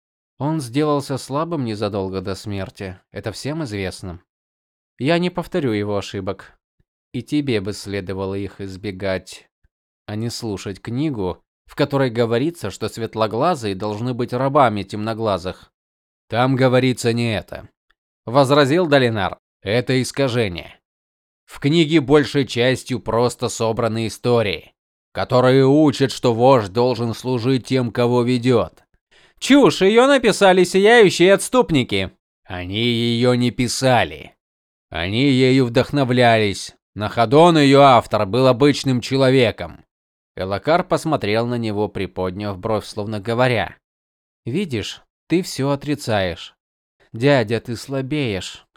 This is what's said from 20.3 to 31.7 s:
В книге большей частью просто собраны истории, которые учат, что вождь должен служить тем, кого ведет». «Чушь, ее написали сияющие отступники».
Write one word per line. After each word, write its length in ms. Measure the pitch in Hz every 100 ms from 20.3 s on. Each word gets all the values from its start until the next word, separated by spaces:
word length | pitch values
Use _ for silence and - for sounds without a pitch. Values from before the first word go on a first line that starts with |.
| 120 107 82 - - _ _ _ _ _ _ _
В 140 | -
книге 420 | 143 170 151 160
большей 440 | 123 151 120 143 123
частью 540 | 120 123 123 - 123
просто 480 | - 113 120 - 117
собраны 580 | - 113 110 113 110 113
истории, 640 | - 123 120 101 80 - _ _ _ _
которые 520 | - 98 127 127 131 135
учат, 460 | 143 156 - 135
что 220 | - 127
вождь 380 | 113 127 131 101
должен 420 | 104 127 113 117
служить 520 | 107 123 127 113 135 -
тем, 260 | 131 120
кого 320 | 113 120 123
ведет». 600 | 120 127 120 120 90 - _ _ _ _ _ _
«Чушь, 420 | - 285 208 -
ее 260 | 190 226 269
написали 560 | 277 233 - 202 185
сияющие 720 | 180 190 202 240 196 - 175
отступники». 760 | 196 - 254 240